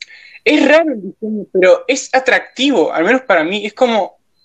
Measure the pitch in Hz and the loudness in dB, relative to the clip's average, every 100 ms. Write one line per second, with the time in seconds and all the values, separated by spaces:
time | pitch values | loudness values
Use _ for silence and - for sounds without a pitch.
0 | - - - - 226 302 269 311 320 233 | -20 -20 -20 -6 0 2 4 4 2 -6
1 | 185 - 214 214 - 190 180 180 - 269 | -10 -12 -8 -8 -4 2 4 2 0 -6
2 | - 262 254 196 - - 285 220 151 160 | -2 -2 0 -2 -4 -4 -2 0 0 -2
3 | 180 254 - 175 156 208 208 - 254 220 | 0 0 0 0 0 -4 -6 -2 0 0
4 | - _ _ _ | -4 _ _ _